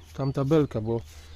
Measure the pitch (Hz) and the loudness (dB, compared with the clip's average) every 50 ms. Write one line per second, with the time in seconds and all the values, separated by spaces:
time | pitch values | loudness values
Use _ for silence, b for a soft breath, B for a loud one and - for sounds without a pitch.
0 | - - - - 135 139 135 143 139 135 160 156 143 - - 113 107 113 117 117 | -14 -14 -6 -4 -2 -2 0 0 2 4 4 4 4 2 0 -2 -2 0 -2 -2
1 | B B B B B B B | B B B B B B B